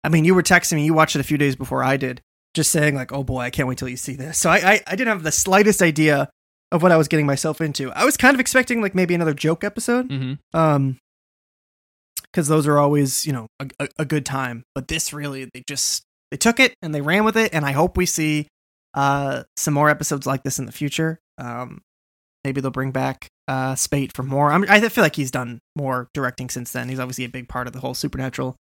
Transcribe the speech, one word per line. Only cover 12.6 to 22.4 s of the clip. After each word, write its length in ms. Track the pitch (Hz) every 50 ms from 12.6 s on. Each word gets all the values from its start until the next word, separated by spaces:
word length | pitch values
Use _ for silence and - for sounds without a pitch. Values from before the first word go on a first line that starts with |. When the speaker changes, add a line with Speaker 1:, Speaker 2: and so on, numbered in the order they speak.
| 139
Speaker 1:
are 100 | 151 147 147
always, 460 | 143 143 147 147 143 131 - - -
you 80 | 156 139
know, 140 | 123 110 - _ _
a, 80 | 139 135 - -
a, 80 | 143 - _ -
a 60 | 156
good 200 | 135 156 147 120
time. 380 | - 135 143 131 123 120 117 123 _ _
But 120 | 135 127
this 260 | - 156 160 - - 147
really, 320 | 147 143 143 135 135 131 123 -
they 100 | 127 127
just, 360 | - 143 131 - - - - _ _ _ _ _ _
they 60 | 151
took 220 | 143 - 226 233 269
it 140 | 269 240 - _
and 120 | - 160 151
they 80 | 147
ran 220 | 139 151 175 208 214
with 140 | 220 208
it. 160 | 226 220 208 -
And 120 | 160 147
I 60 | 139
hope 260 | 139 147 170 180 -
we 80 | - 180
see, 420 | 170 - - 156 156 151 151 147 _ _ _ _ _ _ _ _ _ -
uh, 500 | 139 139 139 139 139 139 135 135 127 - _ _
some 160 | - - 156 147
more 160 | 143 151 151
episodes 360 | 147 147 147 - - 139 135
like 160 | 139 135 131 _
this 160 | 135 - -
in 60 | 131
the 60 | 110
future. 480 | - - 151 143 - - 160 160 160 - _ _ _
Um, 440 | - 131 120 117 120 127 123 - - _ _ _ _ _ _ _ _ _ _ _ _